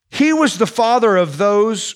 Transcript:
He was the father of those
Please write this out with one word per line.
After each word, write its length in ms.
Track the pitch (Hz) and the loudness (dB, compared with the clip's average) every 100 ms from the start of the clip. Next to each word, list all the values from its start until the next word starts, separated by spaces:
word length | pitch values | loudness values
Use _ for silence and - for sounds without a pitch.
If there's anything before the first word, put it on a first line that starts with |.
| _ | _
He 200 | - 302 | -2 0
was 260 | 311 294 - | 2 0 0
the 80 | 220 | -2
father 500 | - 226 240 226 185 | 0 0 2 2 2
of 200 | 170 143 | 0 -2
those 560 | 202 208 214 214 - | 0 2 0 -2 -8